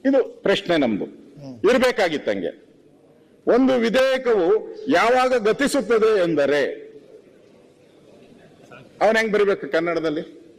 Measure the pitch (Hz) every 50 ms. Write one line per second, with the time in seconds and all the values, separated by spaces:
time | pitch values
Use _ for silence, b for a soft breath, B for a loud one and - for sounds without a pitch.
0 | _ 262 269 262 226 226 - - - 190 196 - - - 180 160 139 120 107 90
1 | - - - - - - - - 143 135 127 113 - 190 254 262 247 254 240 233
2 | 196 175 156 135 - - 104 98 85 78 - - - _ _ _ _ _ _ _
3 | _ _ - _ _ _ _ _ _ 143 185 247 269 262 262 247 226 233 190 262
4 | 262 269 262 262 262 240 226 202 170 170 214 214 - - - - - 139 143 170
5 | 196 226 247 254 254 254 254 247 202 214 208 - 277 254 - 285 233 202 233 220
6 | 214 220 220 202 175 170 165 147 139 135 143 147 131 98 - - - - - -
7 | - - - - _ - - - - - - - - - _ _ - _ _ -
8 | _ - - - - - - - - - - _ - - 120 123 - - _ -
9 | 170 202 226 220 220 220 196 208 208 196 196 - - 135 - 160 165 175 170 165
10 | 156 160 151 156 180 - - - - - -